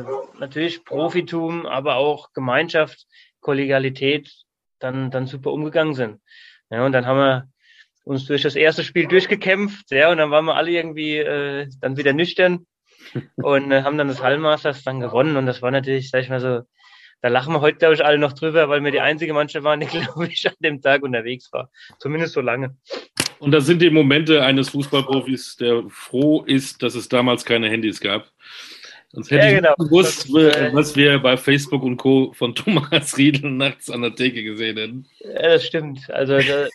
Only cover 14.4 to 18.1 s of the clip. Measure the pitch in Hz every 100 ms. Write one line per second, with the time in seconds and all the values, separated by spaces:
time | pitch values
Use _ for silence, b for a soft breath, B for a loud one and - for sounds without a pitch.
14.4 | 156 151 151 135 135 131 123 117 156 139
15.4 | 131 120 123 135 135 135 131 131 127 127
16.4 | 127 120 123 _ b b b b 123 123
17.4 | 139 156 151 - 165 151 147